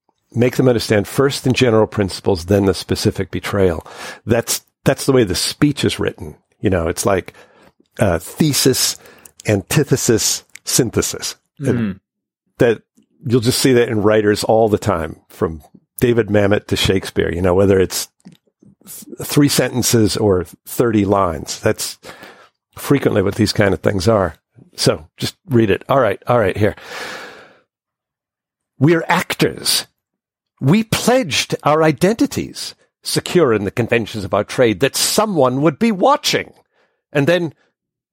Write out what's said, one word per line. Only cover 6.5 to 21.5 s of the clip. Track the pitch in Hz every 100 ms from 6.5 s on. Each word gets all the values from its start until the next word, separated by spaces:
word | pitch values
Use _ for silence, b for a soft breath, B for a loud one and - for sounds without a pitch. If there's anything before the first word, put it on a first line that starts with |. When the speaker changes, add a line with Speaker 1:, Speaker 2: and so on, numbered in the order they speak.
| _
Speaker 1:
You | 107
know, | 92 82
it's | 90 101
like, | 95 - b b b b b _ -
uh, | 104 82
thesis, | - - 156 127 135 123 - - B B B B -
antithesis, | 101 - 156 139 131 - 110 - - _ - -
synthesis. | - 117 98 - - - - _ -
And | 131 123
Speaker 2:
Mm. | 107 90 _ _ _ _ _ -
Speaker 1:
that | 123 107 _ _ _ _ 123
you'll | 123
just | 113 -
see | 139
that | 120 120
in | 110
writers | 101 110 104 104
all | - 110 113
the | 101
time, | 107 87 80 - _
from | - 90 80 - - _ -
David | 123 117 101
Mamet | 104 101 104 -
to | 101
Shakespeare, | - 95 - - 85
you | 85
know, | 92
whether | 90 98 95
it's | 90 - - _ - _ _ _ _ _ -
th-, | - - -
three | 143 147 143
sentences | - 127 123 - 117 104 -
or | 107 92 85 - -
thirty | - 120 107 95
lines. | 101 92 76 -